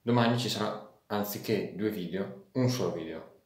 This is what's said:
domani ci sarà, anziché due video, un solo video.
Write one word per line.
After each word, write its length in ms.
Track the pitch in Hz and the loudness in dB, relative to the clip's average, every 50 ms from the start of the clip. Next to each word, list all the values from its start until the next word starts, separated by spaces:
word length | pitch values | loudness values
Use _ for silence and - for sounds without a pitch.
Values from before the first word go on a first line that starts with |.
domani 380 | _ 113 120 120 117 117 123 123 | _ 4 4 6 6 6 4 2
ci 100 | - 107 | 0 -2
sarà, 420 | - 107 104 107 104 - - - - _ _ _ | 0 0 -2 -2 -2 -6 -10 -16 -20 _ _ _
anziché 680 | 107 104 101 - - 107 - - 113 98 90 - - | -2 -2 -2 -2 -4 -6 0 0 0 0 0 -2 -4
due 140 | 87 104 107 | -2 -2 -2
video, 560 | 101 92 87 85 80 95 98 98 - - - _ _ | -2 -2 -6 -4 -4 -4 -4 -4 -6 -14 -18 _ _
un 180 | 131 127 123 | 2 2 2
solo 220 | 123 - 98 87 82 | 2 2 0 -2 -2
video. 480 | 85 80 80 80 80 - - - - _ | -2 -6 -6 -8 -10 -12 -14 -20 -20 _